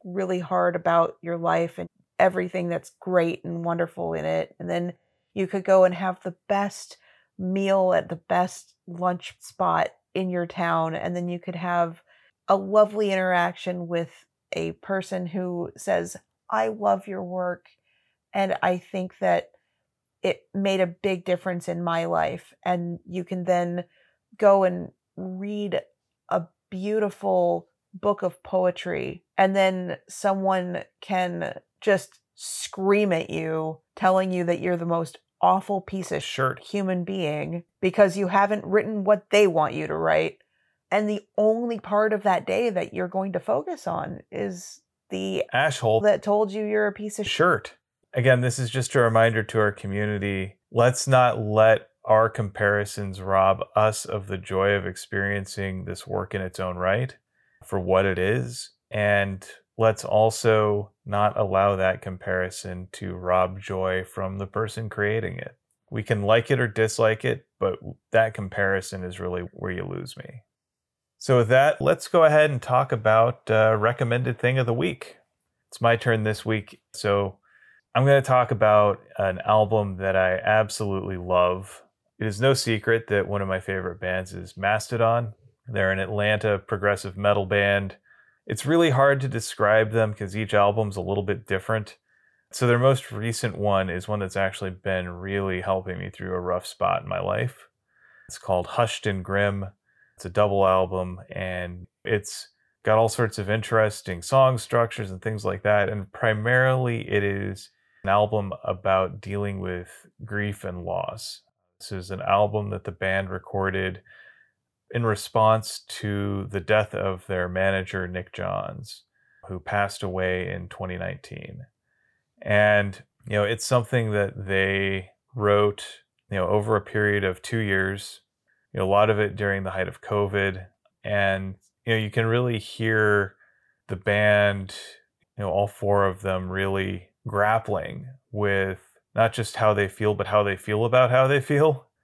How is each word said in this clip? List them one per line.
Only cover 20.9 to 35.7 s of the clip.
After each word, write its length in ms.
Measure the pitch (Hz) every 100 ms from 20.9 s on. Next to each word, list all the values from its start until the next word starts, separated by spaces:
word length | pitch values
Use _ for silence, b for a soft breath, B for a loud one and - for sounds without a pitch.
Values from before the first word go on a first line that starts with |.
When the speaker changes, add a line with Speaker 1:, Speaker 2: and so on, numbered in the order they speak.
| 170 202 185 180
Speaker 1:
difference 420 | 180 190 175 175
in 140 | 170
my 220 | 175 165 165
life.'" 480 | 165 156 175 - _
And 360 | 180 180 175 170 -
you 160 | 180
can 220 | 175 185 175
then 400 | 175 175 175 175 _ _ _ _ -
go 260 | 208 196
and 280 | 185 180 170 _ _ -
read 640 | 185 185 202 208 202 180 - _ _ _ _
a 180 | 180 170 _ _
beautiful 1000 | 190 202 214 208 - 196 185 175 170 - _ _
book 280 | 185 208 202
of 200 | 185 -
poetry, 800 | - 185 185 180 180 160 - 175 _ -
and 180 | 190 196
then 420 | 190 185 180 - -
someone 760 | - 202 196 190 190 180 175 - _
can 580 | - 185 180 175 156 - - _
just 380 | - 196 - _ _ -
scream 760 | - - - - 190 202 208
at 180 | 165 -
you, 520 | 160 160 160 160 160 _ -
telling 360 | 185 190 190
you 120 | 180 175
that 140 | 170
you're 180 | 180 175
the 80 | 170
most 340 | 170 160 - _ _
awful 400 | 180 185 -